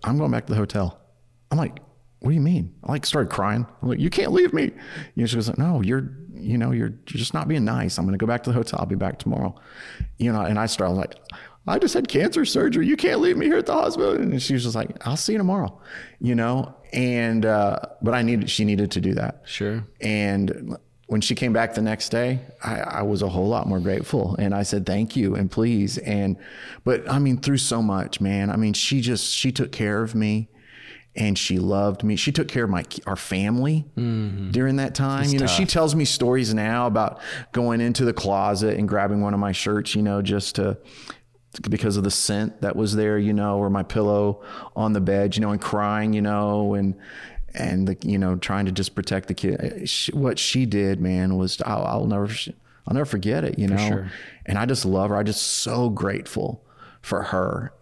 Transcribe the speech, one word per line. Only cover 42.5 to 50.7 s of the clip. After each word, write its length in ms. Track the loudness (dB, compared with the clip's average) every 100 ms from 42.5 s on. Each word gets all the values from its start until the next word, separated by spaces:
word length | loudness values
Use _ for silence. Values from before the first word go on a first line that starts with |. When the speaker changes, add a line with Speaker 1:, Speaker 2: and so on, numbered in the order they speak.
| -2
Speaker 1:
that 120 | -4
was 220 | 0 0 2
there, 200 | 2 2
you 140 | 2
know, 260 | 2 2 2
or 120 | 2
my 120 | 0
pillow 580 | 0 2 4 4 2 0 -6 -14 -10
on 180 | -2 0
the 80 | 2
bed, 360 | 2 2 2 2
you 40 |
know, 80 | 0
and 80 | 0
crying, 520 | -2 0 0 0 2
you 100 | 2
know, 520 | 2 2 2 2 2
and, 220 | 2 0 -2 -8 -18 -12 -8 -6
and 320 | -4 -2 0 0
the, 100 | 0
you 160 | 0 0
know, 160 | 2
trying 320 | 0 -2 -2 0
to 60 |
just 240 | -2 -4 -4
protect 320 | -2 -2 -4
the 60 |
kid. 540 | -2 -2 -2 -4 -6 -4
She, 220 | -4 -2
what 300 | 0 0 0
she 260 | 0 0
did, 340 | 2